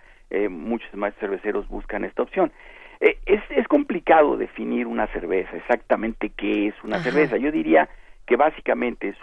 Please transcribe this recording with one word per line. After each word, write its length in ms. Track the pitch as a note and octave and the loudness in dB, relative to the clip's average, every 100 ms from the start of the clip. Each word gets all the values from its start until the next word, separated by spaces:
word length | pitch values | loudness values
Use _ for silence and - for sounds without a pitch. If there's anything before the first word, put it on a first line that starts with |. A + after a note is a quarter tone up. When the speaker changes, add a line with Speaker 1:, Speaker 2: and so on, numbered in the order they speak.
| - - - | -8 -20 -6
Speaker 1:
eh, 180 | F#2+ G2+ | -2 -2
muchos 460 | F2 F2+ A#2 - | -4 -6 -6 -6
más 200 | G2 G2+ - | -6 -6 -4
cerveceros 520 | G#2 F#2+ G#2+ G2+ G2+ | -6 -4 -4 -4 -6
buscan 360 | G2+ - G#2+ | -10 -8 -6
esta 180 | G2 - | -6 -4
opción. 300 | B2+ - E3 - - - - - | -4 0 -2 -2 -20 -20 -20 2
Eh, 180 | - - - | 2 2 0
es, 160 | G#3 - | 0 0
es 180 | C4+ A#3 | -2 2
complicado 720 | C#3+ C#3+ A#3 - E3 D3 A#2 | 2 2 -2 6 6 6 2
definir 480 | G#2+ - A#2 A#2+ A#2+ | -4 -6 -4 -2 -2
una 200 | A#2 A2 | -4 -4
cerveza, 460 | - F2 F#2 F#2 F2 | -4 -2 -2 -2 -6
exactamente 760 | - A#2+ - A2 A2 A2 G#2 | -2 -2 0 0 -2 -4 -6
qué 380 | - G#2 G#2 G#2 | -4 -2 0 0
es 60 | - | -4
una 140 | G#2+ G2+ | -6 -4
Speaker 2:
Ajá. 140 | B2 | 0
Speaker 1:
cerveza. 260 | C3+ D#3 A2 | 0 2 0
Yo 160 | C#3 | -2
diría 380 | D#3+ D#3 D#3+ D3+ - - - - | -2 2 4 2 -4 -20 -14 0
que 100 | A#2+ | 2
básicamente 720 | D3+ - - A#2+ B2 A#2 G#2 | 2 0 -2 -2 -2 -4 -8
es 80 | F#2+ | -8